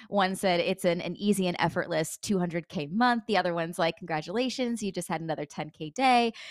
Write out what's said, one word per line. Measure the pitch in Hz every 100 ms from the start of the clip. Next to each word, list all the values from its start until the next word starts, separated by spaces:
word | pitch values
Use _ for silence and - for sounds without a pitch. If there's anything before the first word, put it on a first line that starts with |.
| -
one | 202 190 190
said, | 196 175
"It's | 175 190
an, | 185 170
an | - 175
easy | 202 196 185
and | 175
effortless | 165 180 - 160 160 -
two | - 196
hundred | 175 170 160
K | - 147
month." | 190 247 240 208
The | 196
other | 180
one's | 170 165 175
like, | 165 -
"Congratulations, | 175 160 156 208 262 - 247 233
you | 202
just | 185 -
had | 165
another | 160 151
ten | 151 - 151
K | - 156
day." | - 262 247 233 - -